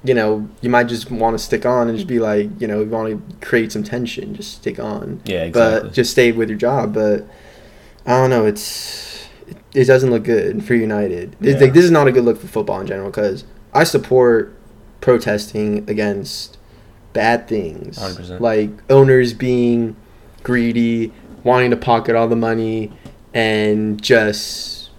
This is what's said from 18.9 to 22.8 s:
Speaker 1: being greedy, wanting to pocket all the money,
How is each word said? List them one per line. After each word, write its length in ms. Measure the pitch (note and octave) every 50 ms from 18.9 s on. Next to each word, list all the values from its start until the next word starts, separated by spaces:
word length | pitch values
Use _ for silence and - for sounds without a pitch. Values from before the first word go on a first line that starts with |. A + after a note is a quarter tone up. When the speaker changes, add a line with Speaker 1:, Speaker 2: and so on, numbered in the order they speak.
| C3+ C#3 C#3 C3+ C3 B2+ B2 A#2+ A2+
Speaker 1:
being 600 | A#2 C3 B2+ B2 B2 A#2+ A#2+ A#2+ A#2 A#2 A2+ G#2+ - - - - - - - - -
greedy, 680 | - - B2 B2 A#2 A#2 A#2 A#2+ A#2 A2+ A#2 A#2 A2+ G#2+ - - - - - - -
wanting 260 | B2+ B2+ B2+ B2+ B2
to 80 | A#2+
pocket 380 | A#2 - - A#2 A2+ A2 - A2+
all 120 | A2+ A#2
the 80 | A2+ A#2
money, 560 | A#2 A2+ A2+ A2+ A2+ A2+ A2 A2 A2